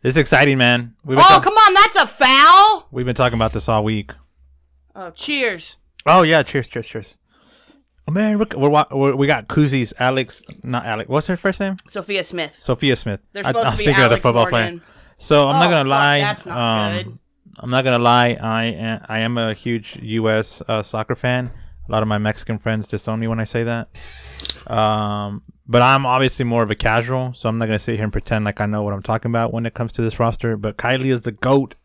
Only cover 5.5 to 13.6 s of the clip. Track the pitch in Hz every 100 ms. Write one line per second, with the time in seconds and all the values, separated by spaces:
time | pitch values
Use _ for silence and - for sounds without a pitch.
5.5 | 180 - - _ _ - 180 165 160 135
6.5 | 143 120 120 110 113 101 - _ _ _
7.5 | _ _ _ _ _ - 170 214 208 -
8.5 | - 143 151 151 135 139 135 139 135 107
9.5 | - 147 131 117 - 127 135 123 - -
10.5 | - 123 120 117 107 - 139 - 180 196
11.5 | 185 196 190 _ 202 180 196 180 175 151
12.5 | - - 123 139 123 117 98 _ 202 190
13.5 | 127